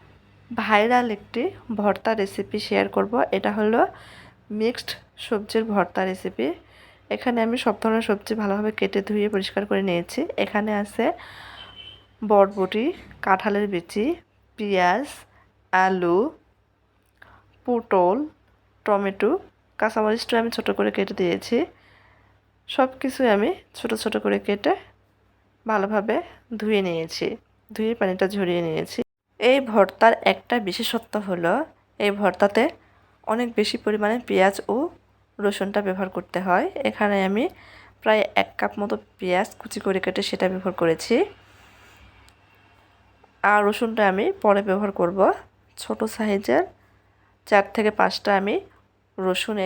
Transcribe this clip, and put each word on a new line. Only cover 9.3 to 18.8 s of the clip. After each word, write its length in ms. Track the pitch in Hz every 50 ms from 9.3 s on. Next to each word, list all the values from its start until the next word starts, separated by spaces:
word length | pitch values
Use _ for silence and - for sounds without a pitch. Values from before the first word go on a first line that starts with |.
| 208
পরিষ্কার 280 | 190 190 - - 196 208
করে 160 | 202 208 196 196 190
নিয়েছি। 320 | 175 170 175 - - - 302 392 - - 196
এখানে 260 | 196 - 208 208 214 208 202 208
আছে 220 | 208 - - 226 302 349 - - - - - - - - - - - - - - - - - _ _ _ _ 220
বরবটি, 640 | 208 214 202 196 196 202 202 185 185 - 208 240 320 370 - - - - -
কাঁঠালের 460 | - 208 190 185 - 214 202 202 208 202
বিচি, 360 | 196 170 170 - - 202 220 294 349 - - _ _ _ _ _ _ -
পেঁয়াজ, 480 | 214 202 196 185 180 175 185 226 285 - - - - _ _ _ _ _ _ _ _ _ -
আলু, 460 | 185 185 190 190 185 175 170 175 190 240 320 - - _ _ _ _ _ _ _ _ _ _ _ _ _ _ _ _ - - - - _ _ _ _ _
পটল, 500 | - 240 233 233 - 208 190 175 175 196 262 302 311 - _ _ _ _ _ _ _ _ _